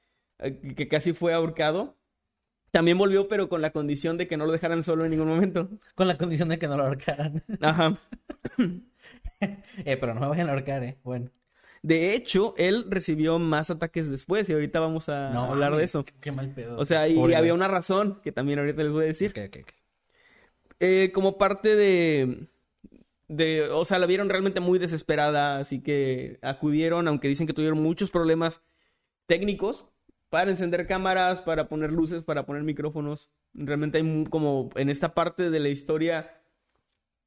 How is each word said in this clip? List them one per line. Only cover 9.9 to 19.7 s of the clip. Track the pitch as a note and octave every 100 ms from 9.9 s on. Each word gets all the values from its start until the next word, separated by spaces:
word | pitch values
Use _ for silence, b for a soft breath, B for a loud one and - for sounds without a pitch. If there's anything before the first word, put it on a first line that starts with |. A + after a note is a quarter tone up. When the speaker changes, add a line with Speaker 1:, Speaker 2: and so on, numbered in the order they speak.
| C3
Speaker 2:
pero | A#2+ A2+
no |
me | C#3
vayan | D#3+ E3+
a |
ahorcar, | C#3 C3+ C3+
eh. | B2 C3
Bueno. | B2+ B2+ B2+ _ _ b b b
Speaker 1:
De | D3+ D#3+ F3 A#3
hecho, | - F#3 A3+ -
él | F3+ A3 G3+
recibió | F#3+ - D3+ D#3 E3
más | E3 D3+ D#3
ataques | E3 E3 E3+ D#3
después | C3+ - G3+ G3
y |
ahorita | D#3 D3 E3
vamos | D#3+ D#3+ D#3
a | C#3+ C3+
Speaker 2:
No | A#2+
Speaker 1:
hablar | B2+ C#3 C#3+
de | D3+
Speaker 2:
mames, | E3+
Speaker 1:
eso. | D3+ C3 -
Speaker 2:
qué | D3
mal | C3+ C3+ C3+
pedo. | A#2 A#2+
Speaker 1:
O | D3
sea, | D#3+ D#3
y | E3
Speaker 2:
Pobre | E3+ D#3+
Speaker 1:
había | E3
Speaker 2:
güey. | E3+
Speaker 1:
una | F#3+
razón | F#3 E3+ G3 G#3 G3
que | -
también | B2 C#3 C#3+
ahorita | C#3+ D3+
les | D3+
voy | D#3
a | D#3
decir. | D#3 G3+
Speaker 2:
Ok, | D3 G2
ok, | -
ok. | -